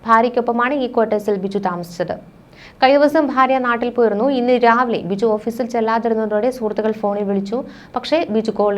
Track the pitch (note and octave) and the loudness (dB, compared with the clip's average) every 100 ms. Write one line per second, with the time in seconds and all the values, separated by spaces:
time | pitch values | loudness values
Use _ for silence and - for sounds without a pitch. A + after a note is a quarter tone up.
0 | A3+ A3+ A#3+ A#3+ A#3 A#3 B3 C#4+ B3 A#3 | 2 2 4 0 0 0 0 -2 -2 0
1 | A3 G#3+ G#3 G3+ G3 G3+ G3 F3 F3 - | 0 0 -2 -2 -2 -4 -4 -4 -8 -8
2 | E3+ - - - - - - - C4 C#4 | -6 -8 -14 -20 -20 -20 -20 2 4 6
3 | C#4+ D#4 C#4+ B3+ B3+ C4 B3 A#3 A#3+ A#3 | 4 4 2 2 2 2 0 -2 -2 2
4 | A3+ G3+ C4 C4 A#3+ B3 A#3 A#3 B3+ G3+ | 2 2 0 0 2 4 4 4 2 -2
5 | E3 G3 A3+ G#3+ A#3 A3+ A#3 A#3 A3 A3+ | -4 -2 0 0 -2 -6 -4 -2 0 0
6 | A3+ A3 A3 G#3 A#3+ B3 G#3+ G#3 G#3+ G#3+ | 0 -2 0 0 -2 -2 -4 -2 -2 -2
7 | G3+ G3+ G3+ G3 G3 A#3+ C4+ - - B3 | -4 -2 -2 -2 -4 -6 -8 -14 -12 -10
8 | - D#4 E4+ G#3+ A3 G3 G#3 | -2 0 0 -2 -2 0 0